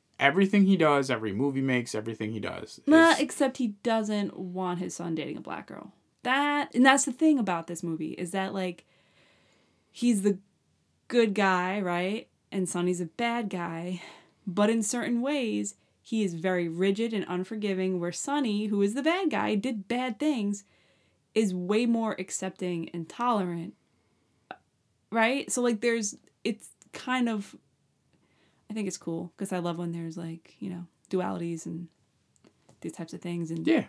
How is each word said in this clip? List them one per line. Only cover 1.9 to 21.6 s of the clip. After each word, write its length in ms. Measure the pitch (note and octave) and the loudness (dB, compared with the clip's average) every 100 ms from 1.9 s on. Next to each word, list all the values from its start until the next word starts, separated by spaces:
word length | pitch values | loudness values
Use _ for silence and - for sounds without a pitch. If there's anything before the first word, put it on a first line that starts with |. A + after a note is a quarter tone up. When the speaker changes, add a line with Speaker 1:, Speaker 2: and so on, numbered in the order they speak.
Speaker 1:
everything 360 | G#2+ A2+ A2 G#2+ | -4 -6 -4 -4
he 80 | A2 | -4
does 420 | F#2+ F2+ A2 - - | -6 -8 -12 -6 6
Speaker 2:
Nah, 240 | D#4+ E4 | 8 8
Speaker 1:
is 60 | - | 6
Speaker 2:
except 360 | C4 - C4+ C4 | 0 0 -2 0
he 120 | A#3+ G3+ | -4 -2
doesn't 560 | A#3 A3+ G#3+ G#3 G3+ - | 0 0 0 -2 -2 -6
want 400 | F#3 F3+ F#3 F3 | -8 -4 -4 -4
his 160 | F#3 | -6
son 220 | - E3+ D#3 | -6 -4 -4
dating 200 | C#3+ - | -4 -8
a 40 | |
black 260 | - D#2+ - | -10 -10 -10
girl. 260 | - G3 _ _ _ | -16 -16 _ _ _
That, 500 | A#3+ C4+ D4 D4 - A#3+ | -2 0 0 -2 -2 4
and 100 | C4+ | 6
that's 200 | C4+ C#4 | 6 2
the 60 | |
thing 280 | - D#4+ C#4+ | 2 4 4
about 260 | G3 E3+ E3+ | 2 -2 -4
this 160 | E3+ | -6
movie, 300 | E3+ D#3+ D#3 | -4 -4 -6
is 180 | - F3 | -6 -4
that, 240 | F#3+ F#3+ | -4 -4
like, 300 | G3 F#3 F3 _ _ _ _ _ _ _ _ _ _ _ | -2 -4 -6 _ _ _ _ _ _ _ _ _ _ _
he's 320 | - A#3+ G#3 | -2 2 4
the 160 | G3+ G3 - _ _ _ _ _ _ | 2 0 -6 _ _ _ _ _ _
good 260 | A#3+ A3+ | 2 4
guy, 460 | G3 G3 F3+ F3+ G#3 | 4 2 2 0 -2
right? 480 | F3+ F3 F#3 G#3+ - _ _ | -2 0 -2 -4 -8 _ _
And 160 | G3 F3+ | -4 -2
Sonny's 320 | F3+ F3+ F3 | 0 0 0
a 60 | E3+ | -4
bad 420 | - A#3 A#3 G#3+ | -4 -2 -2 -4
guy. 540 | F3+ E3+ E3 F3+ F#3 - - _ _ - | -4 -6 -6 -6 -8 -12 -20 _ _ -4
But 220 | F3 G#3 | 2 4
in 140 | A3+ | 4
certain 400 | G#3 A#3+ A#3 A#3 | 0 -2 -2 0
ways, 520 | C4 D4 A#3 G#3 G3+ - _ _ | 0 0 0 -2 -4 -10 _ _
he 200 | - A3 | -4 0
is 120 | G3 | 0
very 340 | E3+ F#3 F3+ E3+ | 0 0 0 0
rigid 460 | E3 G3 G3 A3+ | 0 2 2 0
and 100 | G#3+ - | -2 -2
unforgiving, 720 | F3+ F#3 A3 G#3 F#3+ F#3 F3+ | -4 -4 -4 -2 0 0 0
where 140 | E3+ | -4
Sonny, 540 | F3 - C#4+ A#3+ G#3 G#3+ | -4 -4 -2 0 0 0
who 160 | G3+ | 2
is 100 | G3+ | 2
the 80 | B3 | 2
bad 280 | C#4+ F4+ F#4 | 0 2 0
guy, 240 | - G#3+ | 0 0
did 340 | G#3+ B3 A3 - | 0 0 -4 -4
bad 300 | B3 B3+ - | -4 -2 0
things, 420 | D4+ B3+ G3+ G3+ - _ _ _ _ _ _ | 0 2 0 -4 -10 _ _ _ _ _ _
is 200 | G#3+ G#3+ | 0 2
way 320 | F3+ | 0